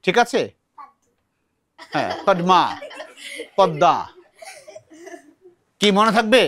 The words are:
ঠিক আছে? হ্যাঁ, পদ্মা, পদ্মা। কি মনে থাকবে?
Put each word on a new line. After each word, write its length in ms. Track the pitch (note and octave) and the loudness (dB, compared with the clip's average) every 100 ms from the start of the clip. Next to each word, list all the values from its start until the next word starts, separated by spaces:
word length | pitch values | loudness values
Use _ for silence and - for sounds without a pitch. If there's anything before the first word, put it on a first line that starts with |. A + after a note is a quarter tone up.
ঠিক 140 | - F#3 | 0 0
আছে? 240 | A#3 A#3 A2+ _ _ - - _ _ _ _ _ _ _ _ _ - | 0 0 -4 _ _ -20 -20 _ _ _ _ _ _ _ _ _ -10
হ্যাঁ, 200 | D#3+ A2 - | -6 -6 -4
পদ্মা, 360 | - F#3 F3 F3+ C#3 - - - - - - - D#3 | -2 0 2 2 2 -4 -14 -16 -18 -18 -18 -14 -10
পদ্মা। 380 | - F#3+ D#3 E3+ B2+ E2+ - _ _ F5+ E5+ C#5 D#5 _ D#4+ F4+ F#4 _ _ F#4 _ _ _ | 0 0 2 2 2 -4 -16 _ _ -20 -20 -20 -20 _ -20 -20 -20 _ _ -20 _ _ _
কি 60 | G#3 | 0
মনে 200 | G3 A3 | 2 2
থাকবে? 300 | G#3 A3 B3 | 2 2 2